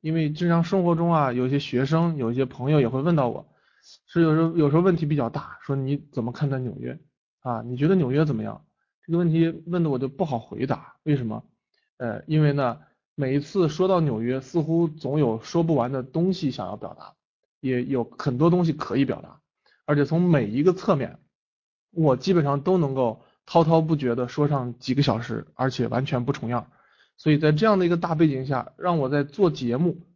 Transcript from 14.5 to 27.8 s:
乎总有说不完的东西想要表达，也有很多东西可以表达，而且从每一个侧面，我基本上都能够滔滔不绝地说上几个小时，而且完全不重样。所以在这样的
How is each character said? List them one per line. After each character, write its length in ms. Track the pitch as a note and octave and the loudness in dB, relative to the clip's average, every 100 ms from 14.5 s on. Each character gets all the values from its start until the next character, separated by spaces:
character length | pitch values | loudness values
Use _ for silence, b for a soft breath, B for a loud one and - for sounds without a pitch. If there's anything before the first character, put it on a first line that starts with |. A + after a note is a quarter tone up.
| E3+ | -4
乎 280 | D#3 E3 E3+ | 0 0 0
总 320 | D3+ B2+ D3 | -2 -4 0
有 200 | C3+ A2+ | 0 0
说 200 | - E3+ | -4 -2
不 140 | E3 C#3+ | 2 2
完 160 | A#2+ | 0
的 100 | C3+ | -4
东 320 | B2+ D#3+ F3+ | -6 -2 0
西 160 | F3 C#3+ | 0 -2
想 160 | - F#2 | -4 -8
要 100 | G#2 | -10
表 200 | F2 - | -12 -16
达， 180 | - _ _ _ _ _ | -20 _ _ _ _ _
也 240 | C3 B2 | -2 -2
有 200 | B2+ C3 A#2 - | 0 -2 -4 -6
很 180 | D3+ B2 | -4 2
多 100 | E3 | 4
东 160 | F3+ E3 | 4 2
西 80 | |
可 240 | D3+ - A2+ | -2 -2 0
以 80 | C#3 | 0
表 160 | - | -2
达， 180 | E2+ - _ _ _ _ - | -10 -20 _ _ _ _ -2
而 100 | D3 | 0
且 100 | C#3 | 2
从 180 | D#3+ | 2
每 240 | F3 D3+ G#2+ | 4 2 2
一 160 | A#2 | 0
个 100 | E3 | 0
侧 220 | F3 - D#3+ | 0 0 0
面， 240 | G2+ - _ _ _ _ _ _ _ | -2 -10 _ _ _ _ _ _ _
我 260 | F3 D#3 B2+ | 0 2 2
基 160 | F#3 | 2
本 100 | F3 | 2
上 180 | C#3+ C#3+ | 2 0
都 180 | D3+ F#3 | 0 0
能 160 | D3 C3+ | 0 0
够 280 | A#2+ A2 b b - | -2 -2 b b -2
滔 180 | E3+ | 2
滔 160 | D#3+ E3 | 4 4
不 160 | D#3+ D#3 | 2 0
绝 200 | C3 A#2 | 0 -2
地 120 | B2 | -4
说 200 | - D3 | -2 0
上 320 | C#3+ B2 A#2 | 0 -4 -8
几 160 | - B2+ | -4 0
个 80 | |
小 180 | C#3 A2 | 0 0
时， 240 | A#2 A2+ - | -4 -8 -10
而 160 | - C3 | -4 -4
且 180 | C3 A2+ | -2 -2
完 160 | A#2 | -2
全 220 | C#3 C3+ B2 | -2 -4 -4
不 80 | |
重 160 | C#3 A2+ | -4 -4
样。 220 | A#2+ - b b b b b | -6 -8 b b b b b
所 160 | D#3 | 0
以 60 | D3+ | 2
在 140 | D#3 | 4
这 160 | D3+ A3 | 4 4
样 100 | |
的 80 | G3 | 4